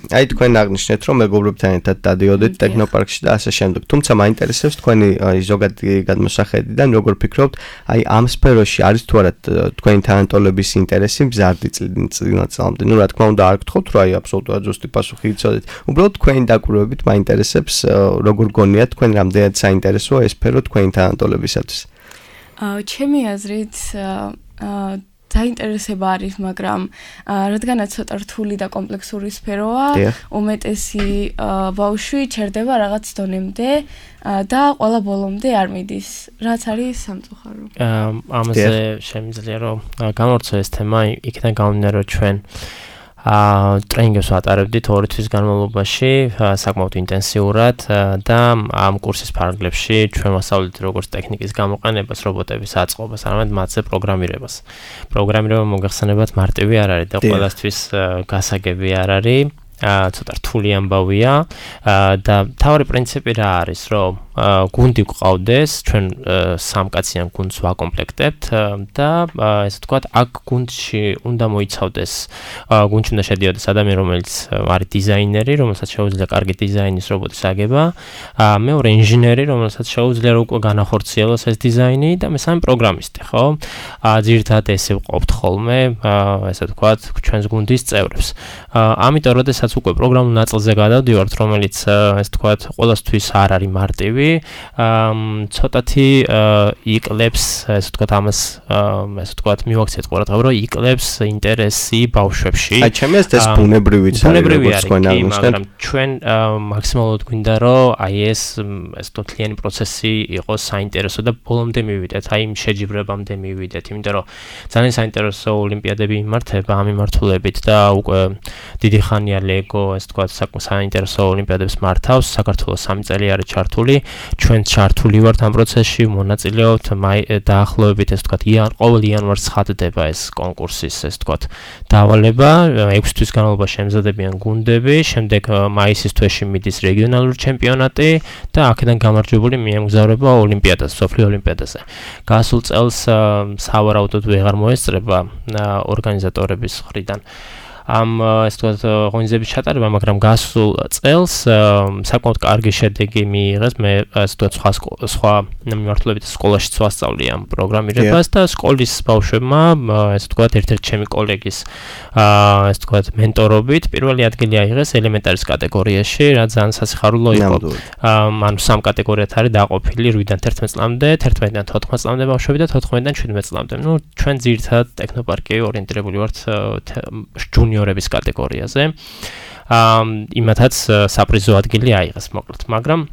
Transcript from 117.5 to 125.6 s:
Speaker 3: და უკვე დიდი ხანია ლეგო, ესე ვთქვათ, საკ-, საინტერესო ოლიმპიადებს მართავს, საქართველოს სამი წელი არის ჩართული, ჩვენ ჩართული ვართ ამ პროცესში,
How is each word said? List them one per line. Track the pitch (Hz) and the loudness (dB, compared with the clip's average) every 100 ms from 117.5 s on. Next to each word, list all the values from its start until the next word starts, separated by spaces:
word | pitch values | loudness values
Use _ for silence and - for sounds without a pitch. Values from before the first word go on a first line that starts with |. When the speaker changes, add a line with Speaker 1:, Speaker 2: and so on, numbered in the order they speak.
| - | -2
Speaker 3:
და | - 107 101 | 2 4 4
უკვე | 98 - 95 95 98 - - - | 2 0 0 0 -4 -14 -18 -16
დიდი | - 110 107 | -2 2 4
ხანია | - 107 104 95 | 2 0 0 -2
ლეგო, | 95 95 98 104 98 | 0 -2 -2 -4 -2
ესე | 95 - | -4 -8
ვთქვათ, | - 95 | -4 -4
საკ-, | - 107 - | -4 -8 -8
საინტერესო | - 98 98 95 95 - | -4 -4 -2 -2 -4 0
ოლიმპიადებს | 98 95 101 92 92 - | 0 0 -2 -2 -2 -2
მართავს, | 92 92 - 131 127 | 0 0 2 2 2
საქართველოს | - 107 95 - 92 | -2 0 0 -2 -4
სამი | - 98 | -4 -6
წელი | 104 98 101 | -4 -2 0
არის | 98 95 | -2 -2
ჩართული, | - 95 - 117 139 - - - | -2 -2 0 2 2 0 -14 -8
ჩვენ | - - 113 | -2 2 2
ჩართული | 101 - 98 - 113 104 | 2 4 4 4 4 6
ვართ | 113 113 | 6 4
ამ | 110 | 2
პროცესში, | 110 | 2